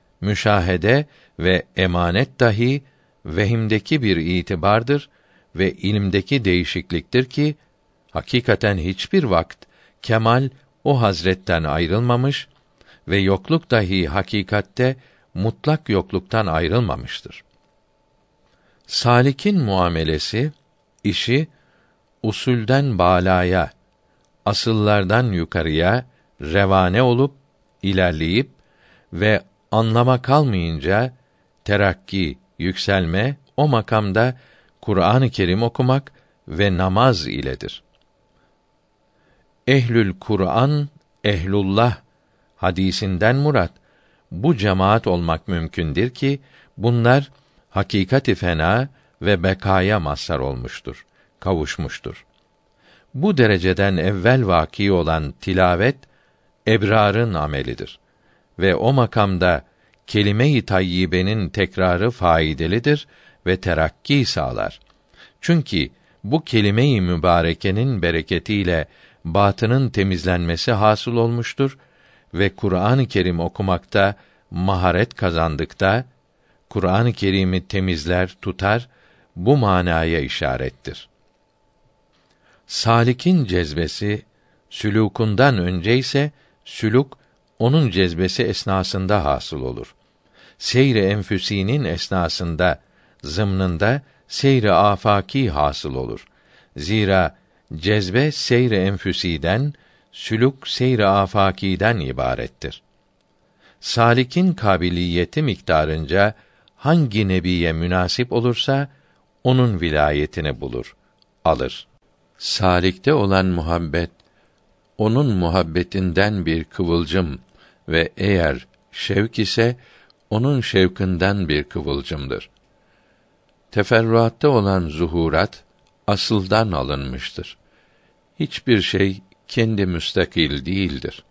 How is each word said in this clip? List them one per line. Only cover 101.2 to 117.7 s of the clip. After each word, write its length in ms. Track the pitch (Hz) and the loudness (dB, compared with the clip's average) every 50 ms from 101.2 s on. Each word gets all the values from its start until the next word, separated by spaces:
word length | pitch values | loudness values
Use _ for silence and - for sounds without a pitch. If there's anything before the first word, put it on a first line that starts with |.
| 98 95 - 104 98 95 90 - 101 95 92 87 98 113 120 98 | 2 2 2 2 2 2 0 -2 -2 -2 -2 0 0 0 0 -2
ibarettir. 800 | 71 65 64 65 64 64 62 60 57 - _ - - 67 - - _ _ _ _ _ _ _ _ _ _ _ _ _ _ _ _ _ _ _ _ | -4 -6 -4 -4 -4 -4 -4 -4 -6 -10 _ -12 -12 -12 -12 -14 _ _ _ _ _ _ _ _ _ _ _ _ _ _ _ _ _ _ _ _
Salikin 760 | - - - 120 117 120 117 127 127 127 - 175 185 185 170 | -10 -6 0 2 4 4 4 2 2 0 0 0 0 0 0
kabiliyeti 880 | - 110 101 95 82 87 90 87 87 90 87 85 87 85 - - 151 | 0 0 2 2 2 2 0 0 0 -2 0 0 0 -2 -2 -2 -4
miktarınca 920 | 151 127 95 - - - 82 78 78 78 78 80 78 67 87 98 101 107 - _ _ _ _ _ _ _ _ | -2 -2 -4 -4 -2 0 0 2 2 0 -2 -4 -4 -2 0 2 2 0 -2 _ _ _ _ _ _ _ _
hangi 520 | _ - 143 170 170 147 117 101 110 104 | _ 0 2 2 2 2 0 0 0 0
nebiye 460 | 95 92 92 87 90 90 85 85 82 80 | 2 0 0 0 0 0 0 0 0 0
münasip 580 | 80 87 87 92 92 90 87 - - 123 123 | -2 -2 0 0 0 0 -2 -2 -4 -4 -2
olursa, 560 | - 120 117 123 117 - - 139 135 139 139 135 _ _ _ _ _ _ _ _ _ _ - | -2 -2 0 0 -2 -2 -2 -2 0 -2 -2 -6 _ _ _ _ _ _ _ _ _ _ 0
onun 380 | 127 127 127 123 117 101 80 | 2 4 4 4 2 2 0
vilayetini 800 | 85 80 76 76 76 76 76 73 76 - - 87 78 73 64 58 | -2 0 2 2 2 2 2 0 -2 -4 -4 -6 -4 -4 -6 -6
bulur, 340 | 69 64 60 60 - - - _ _ _ _ _ _ _ _ _ - | -8 -8 -8 -10 -10 -12 -18 _ _ _ _ _ _ _ _ _ -2
alır. 420 | 82 78 60 65 64 - - - _ _ _ _ _ _ _ _ _ _ | 0 0 0 -2 -6 -8 -14 -20 _ _ _ _ _ _ _ _ _ _
Salikte 760 | - - - - - 95 92 90 87 90 95 92 - - 143 156 | -12 -10 -8 -4 0 2 2 2 2 2 0 -2 0 0 0 2
olan 320 | 135 101 98 95 95 95 | 2 2 2 2 2 2
muhabbet, 640 | 92 87 85 78 82 85 85 85 76 76 87 85 - _ _ _ _ _ _ _ _ _ _ _ _ _ _ _ _ _ | 0 0 -2 -2 -2 -2 -2 -4 -4 -4 -4 -4 -6 _ _ _ _ _ _ _ _ _ _ _ _ _ _ _ _ _
onun 380 | - 107 107 113 139 147 127 101 | -2 0 0 2 2 2 2 2
muhabbetinden 1080 | 90 87 82 87 95 82 80 78 90 85 - - 95 92 90 80 92 101 104 107 95 82 | 0 0 2 2 0 0 0 -2 -4 -4 -2 -2 -2 -2 0 2 2 0 0 0 -2 -2
bir 180 | 82 80 82 76 | -2 -2 -2 -4
kıvılcım 760 | _ - - 92 85 85 85 85 71 85 95 87 76 67 - _ _ _ _ _ _ | _ -6 -4 -2 0 0 0 0 0 -2 -2 -2 -2 -6 -12 _ _ _ _ _ _